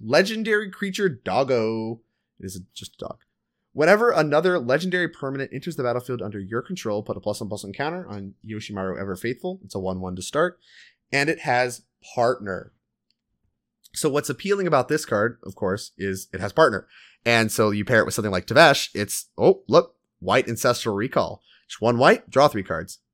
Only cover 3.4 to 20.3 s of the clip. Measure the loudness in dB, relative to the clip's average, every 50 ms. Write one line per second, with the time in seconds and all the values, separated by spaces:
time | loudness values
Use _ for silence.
3.4 | _ _ _ _ _ _ -2 2 6 6 6 6 6 4 4 4 2 2 2 2
4.4 | 4 2 2 0 2 2 0 2 0 0 -2 -2 -2 -2 -6 -8 -8 -8 -6 -6
5.4 | -8 -8 -10 -10 -10 -8 -6 -4 -2 -2 -2 -2 -4 -6 -6 -6 -6 -8 -8 -8
6.4 | -8 -6 -6 -6 -6 -6 -8 -8 -6 -4 -4 -4 -4 -6 -8 -6 -6 -6 -6 -6
7.4 | -6 -8 -8 -8 -10 -10 -8 -6 -6 -6 -6 -8 -10 -12 -12 -12 -12 -14 -16 _
8.4 | -14 -12 -12 -10 -10 -10 -8 -6 -4 -4 -6 -6 -6 -8 -8 -6 -6 -6 -6 -6
9.4 | -8 -10 -10 -12 -12 -12 -10 -8 -6 -6 -6 -6 -6 -8 -8 -8 -8 -6 -2 0
10.4 | 0 -2 -2 _ _ _ _ -20 -20 -20 _ _ _ _ -2 -2 0 0 -2 -4
11.4 | -2 0 0 2 0 0 -4 -8 _ _ _ _ _ -8 -2 0 2 2 2 0
12.4 | -4 -8 -8 -8 -10 -14 _ _ _ _ _ _ _ _ _ _ _ _ _ _
13.4 | _ _ _ _ _ _ _ _ _ -16 -8 -4 -2 0 0 0 -2 -4 -6 -4
14.4 | -2 -2 -2 0 0 2 2 2 2 2 -2 -4 -2 -2 0 0 0 0 -2 -6
15.4 | -14 -16 -10 -4 -4 -2 -2 -4 -6 -10 _ -8 -6 -6 -6 -6 -8 -10 -10 -8
16.4 | -8 -2 2 4 4 4 4 0 -6 _ _ -20 -20 -20 _ _ 0 2 4 4
17.4 | 4 2 2 2 2 2 2 0 0 2 4 4 4 2 0 -2 -2 -2 -2 -2
18.4 | -2 2 6 8 8 8 8 4 0 -6 -4 -6 -6 -4 -6 -8 -10 _ _ 2
19.4 | 4 4 4 4 2 2 4 4 4 2 _ _ _ _ _ _ -2 2